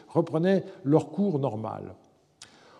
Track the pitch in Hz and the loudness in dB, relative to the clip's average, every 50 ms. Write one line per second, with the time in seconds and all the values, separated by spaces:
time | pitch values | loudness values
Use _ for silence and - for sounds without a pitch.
0 | - - - 170 165 - - 160 170 190 196 180 - - - - - 135 151 151 | -18 -4 0 0 0 2 0 0 2 4 2 2 0 -2 -14 -8 0 4 4 4
1 | - - - - 202 202 156 135 135 127 110 113 110 110 104 101 95 95 95 - | 2 2 -4 -2 -2 0 0 0 -2 -2 -4 -4 -8 -8 -8 -10 -12 -14 -16 -18
2 | _ _ _ _ _ _ _ _ - - - - - - - - | _ _ _ _ _ _ _ _ -20 -20 -20 -20 -20 -20 -20 -20